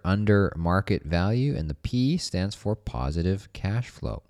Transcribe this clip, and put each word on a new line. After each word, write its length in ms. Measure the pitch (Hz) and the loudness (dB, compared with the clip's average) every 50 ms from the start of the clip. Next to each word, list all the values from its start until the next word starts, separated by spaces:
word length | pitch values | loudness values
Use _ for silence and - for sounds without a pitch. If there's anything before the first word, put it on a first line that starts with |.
| - | 0
under 480 | 90 98 104 104 107 104 101 98 82 - | 0 0 2 4 6 6 6 4 4 0
market 480 | 82 82 85 90 98 98 - 98 - - | 0 0 2 2 2 2 0 -2 -2 -2
value, 540 | 76 82 85 90 101 117 123 135 143 - | 0 0 0 2 2 2 0 0 0 0
and 120 | - 78 76 | -2 -4 -4
the 60 | 73 | -6
P 400 | - - - 120 123 127 135 175 | -6 -6 -2 0 2 2 2 2
stands 380 | 170 - - - 90 92 101 - | 0 -2 -2 -2 -2 -2 -2 -4
for 180 | - - 101 110 | -4 -4 -4 -4
positive 800 | - - - - 60 64 69 78 85 82 92 98 98 - - | -4 -4 -8 -6 -4 -2 -2 0 0 0 0 0 -2 -4 -10
cash 380 | - - - 95 104 123 123 - | -10 -6 -4 -4 -2 -4 -4 -6
flow. 340 | - - - 110 104 - - _ | -8 -8 -8 -6 -6 -8 -12 _